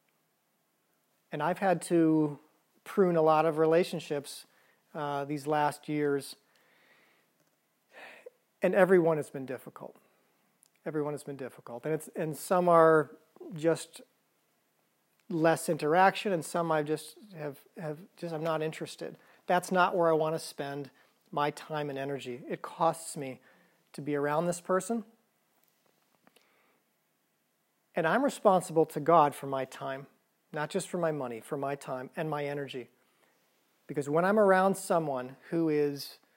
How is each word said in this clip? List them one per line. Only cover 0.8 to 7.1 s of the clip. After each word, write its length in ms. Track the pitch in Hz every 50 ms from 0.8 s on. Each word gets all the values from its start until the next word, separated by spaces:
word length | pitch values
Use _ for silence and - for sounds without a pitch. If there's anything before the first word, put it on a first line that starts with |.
| _ _ _ _ _ _ _ _ _ _
And 100 | - 151
I've 180 | 151 160 180 -
had 220 | 208 196 180 165 -
to 560 | - 180 170 165 160 160 156 151 147 147 139 - _ _ _ _ _ _ _ -
prune 320 | - - - 196 180 170
a 60 | 165
lot 240 | 156 156 156 156 156
of 120 | 165 151 151
relationships, 880 | 160 156 160 170 190 185 - 165 143 - 156 143 135 - - - - _ _ _ _ _ _ _ _ _ -
uh, 320 | 170 147 147 143 139 143
these 220 | 139 151 147 135 147
last 420 | 156 151 147 147 139 - - -
years, 460 | 151 147 147 143 143 139 139 - - - _ _ _ _ _ _ _ _ _ _ _ _ _ _